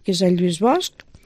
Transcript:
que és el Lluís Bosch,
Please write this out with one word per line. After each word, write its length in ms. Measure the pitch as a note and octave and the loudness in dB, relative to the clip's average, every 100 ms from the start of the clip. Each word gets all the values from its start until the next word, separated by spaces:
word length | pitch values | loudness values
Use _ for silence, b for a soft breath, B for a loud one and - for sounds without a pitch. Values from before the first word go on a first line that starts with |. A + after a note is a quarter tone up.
que 100 | - | -6
és 80 | F3 | 0
el 120 | F#3 F3+ | 2 2
Lluís 220 | F3+ E3+ | 0 0
Bosch, 460 | A3+ E4+ F#4 - - B | 0 0 -4 -12 -20 B